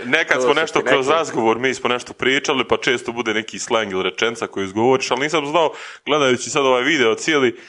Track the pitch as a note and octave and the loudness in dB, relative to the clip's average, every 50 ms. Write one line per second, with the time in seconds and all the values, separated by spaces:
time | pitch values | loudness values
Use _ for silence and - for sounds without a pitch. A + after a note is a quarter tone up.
0 | A#2+ B2 C#3 D#3+ E3 E3 - D3 B2+ B2 C#3+ D3+ D#3+ D3+ - D3+ A2 A#2+ C#3 C#3 | -6 -2 0 0 2 2 0 2 2 2 2 2 2 0 0 0 2 2 2 2
1 | B2+ C3+ D3+ E3 D#3+ C3+ - C3 A2+ A2+ A2 A2+ B2+ C3 B2 - - A#2+ A#2+ B2 | 2 2 0 0 0 -2 -2 0 2 2 2 2 0 -2 -2 -2 -2 -2 -2 -2
2 | - - - - B2 B2+ C3+ C#3+ C#3 - D3 C3 A#2 - A#2 A2 - C#3+ B2 A#2+ | -6 -10 -8 -4 0 0 0 0 0 0 0 0 0 0 0 0 0 0 -2 -2
3 | - - A#2 A#2 A#2 A2+ G#2 A2 A2 - - F#2+ - - A#2+ A2+ A2 G2+ F#2 F#2 | -2 -6 -6 -4 -2 -2 -2 -2 -4 -6 -8 -10 -6 -2 -2 -2 -2 -2 -2 -2
4 | F#2 F#2 F#2 - A2+ A#2 A2+ - A2 F#2+ - G2+ F#2+ F#2+ F#2+ G#2+ A2+ C3 C3 B2 | -2 -2 -2 -2 -2 -2 -2 -4 -6 -8 -6 -6 -6 -4 -2 0 2 4 2 2
5 | - - C3 B2 C#3 D3+ D3+ D#3+ C#3+ C#3+ D3+ F3 D#3+ C#3 - - - - - - | 0 -2 -2 -2 -2 0 -2 -2 -2 0 0 2 2 0 -2 -6 -14 -16 -18 -10
6 | - - C#3+ D3+ C#3+ C3 B2 A#2+ - A#2+ A2+ D3 C#3 C3 B2+ B2 B2 C#3+ E3 D3 | -4 -2 0 2 2 2 2 0 -2 -4 -2 0 2 4 4 2 2 2 2 2
7 | A#2+ A2+ A2 G#2+ - - D#3+ D3 C3 A#2+ A#2 - - | 4 2 2 0 0 0 2 2 2 2 0 -2 -10